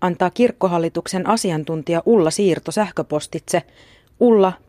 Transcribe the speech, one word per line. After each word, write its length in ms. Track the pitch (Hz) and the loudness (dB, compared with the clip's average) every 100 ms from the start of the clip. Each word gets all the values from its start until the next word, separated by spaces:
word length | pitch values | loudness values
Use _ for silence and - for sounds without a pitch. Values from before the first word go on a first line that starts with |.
antaa 300 | 180 170 180 | -4 0 -2
kirkkohallituksen 960 | - 247 - 185 170 165 170 - 190 185 | 2 0 0 -2 -2 -2 -6 -6 -6 -2
asiantuntija 760 | 226 196 156 156 160 143 165 - | -2 0 -4 -4 -6 -2 -2 2
Ulla 240 | 226 160 | 4 2
Siirto 420 | - 196 156 - | 2 0 0 -4
sähköpostitse 880 | 185 202 - - 151 - 160 - 175 - _ _ _ _ _ | -4 -4 -4 -4 -6 -6 -12 -4 -4 -4 _ _ _ _ _
ulla 320 | 240 220 190 180 | 4 4 2 -2